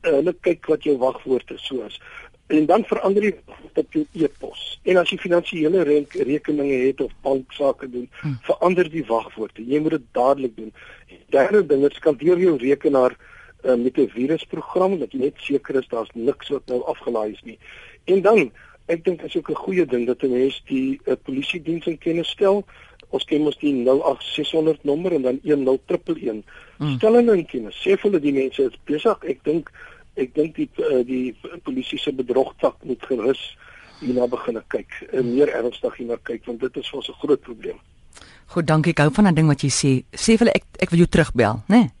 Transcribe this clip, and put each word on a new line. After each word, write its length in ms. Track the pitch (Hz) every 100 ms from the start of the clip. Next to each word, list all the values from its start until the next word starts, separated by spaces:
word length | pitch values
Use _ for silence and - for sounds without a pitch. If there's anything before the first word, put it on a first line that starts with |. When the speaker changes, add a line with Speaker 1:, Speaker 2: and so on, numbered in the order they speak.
Speaker 1:
eh, 80 | 170
hulle 220 | 143 160 175
kyk 260 | 185 165 -
wat 160 | 151
jou 120 | 156 135
wagwoord 520 | 127 123 - 127 -
is, 160 | 107 -
so 160 | 131
is. 180 | 107 - - - - _ _
En 180 | 156 151
dan 180 | 196
verander 380 | 214 208 190 196
jy 120 | 208 - - - -
op 180 | - -
jou 140 | 160 151
e-pos. 680 | 175 151 - 135 - - -
En 120 | - 185
as 140 | 170
jy 60 | 190
finansiële 640 | 185 175 175 175 156 190
renk-, 300 | 151 147 143
rekeninge 720 | 180 120 147 - 151 139 131 131
het 140 | 135
of 120 | 131 -
banksake 680 | 139 135 131 - 139 - 131
doen, 180 | 123 123 -
Speaker 2:
Hmm. 160 | 151 127
Speaker 1:
verander 460 | - 151 175 180 165
die 140 | 160
wagwoorde. 600 | 135 113 110 - 110 - 117
Jy 140 | 147
moet 100 | 156
dit 120 | 156 -
dadelik 440 | - 127 139 131 113
doen. 160 | 110 - - - _
Die 120 | - _
derde 380 | 139 180 208 165
ding 180 | 139
is, 100 | 143 -
skandeer 420 | 165 131 156 175
jou 180 | 185 143
rekenaar, 600 | 127 139 156 135 127 - - - - _
eh, 100 | 131
met 220 | 123 123 -
'n 100 | 135
virusprogram, 920 | 113 131 160 - 160 - 185 190 190
dat 120 | 123
jy 60 | 135
net 140 | 135 -
seker 360 | - 139 - 135
is 120 | -
daar's 220 | 117 107
niks 340 | 120 117 135 -
wat 160 | 139 -
nou 140 | 123
afgelaai 480 | 139 - - 117 107
is 100 | 98
nie. 140 | - 110 - - - -
En 160 | - 190
dan, 280 | 185 220 131 - - - -
ek 180 | 165
dink 180 | 175 170
is 140 | - 175
ook 140 | 156
'n 40 |
goeie 320 | 151 - 185 151
ding 200 | 123 120
dat 160 | 123
'n 80 | 139
mens 320 | 123 135 135 -
die, 340 | 135 131 135 -
eh, 80 | 127
polisiediens 640 | - 135 139 180 156 165 170
in 120 | 165
kennis 300 | 175 165 165
stel. 360 | - 196 202 196 - - _ -
Ons 140 | 135
ken 180 | - 147
mos 140 | 151 139
die 140 | 147
nul 300 | 135 120 139
agt 180 | 165 127
ses 280 | - - 147
honderd 340 | 160 156 151
nommer 280 | 143 147 185
en 100 | 165
dan 160 | 127 135
een 180 | - 143
nul 180 | 131 135 -
triple 300 | - - 160 120
een. 180 | 107 - - - _
Speaker 2:
Hmm. 180 | 147 131
Speaker 1:
Stel 180 | 220
hulle 220 | 240 233 202
in 100 | 156
kennis. 280 | 131 107 -
Sê 200 | - 196
vir 140 | 208
hulle 100 | 185
die 120 | 143
mense 300 | 135 131 -
is 100 | 131 -
besig. 320 | - 147 226 202
Ek 140 | 160 143
dink, 260 | - 165 147 - - - - -
ek 180 | 127
dink 200 | - 156 151
die, 120 | 143 -
eh, 260 | 160 131
die 300 | 123 127 127 110 - 175
polisie 360 | - 131 127 -
se 140 | -
bedrogtak 600 | 135 123 123 - - - -
moet 160 | - 120
gerus 540 | - 123 113 135 - - - - - -
hierna 260 | 123 123 123
beginne 360 | 120 - 113 -
kyk. 400 | 113 - - -
En 220 | 131 120
meer 140 | 123 147
ernstig 480 | 135 120 - 123 -
hierna 200 | 120 117
kyk, 220 | - 117 -
want 140 | 117
dit 160 | 127 143
is 120 | -
vir 80 | 139
ons 120 | -
'n 40 |
groot 280 | - 147 -
probleem. 380 | - 110 - - _ _ - - - - -
Speaker 2:
Goed, 200 | - 160
dankie. 240 | 156 156
Ek 80 | 160
hou 120 | 147
van 140 | 143
daai 100 | 208
ding 120 | 160 160
wat 120 | 143
jy 60 | 143
sê. 340 | - 143 127 -
Sê 240 | - - 226
vir 20 |
hulle, 140 | 233
"Ek, 100 | - - -
ek 100 | -
wil 80 | 170
jou 80 | 170
terugbel," 540 | - 151 120 107 113 -
né? 220 | 220 143 -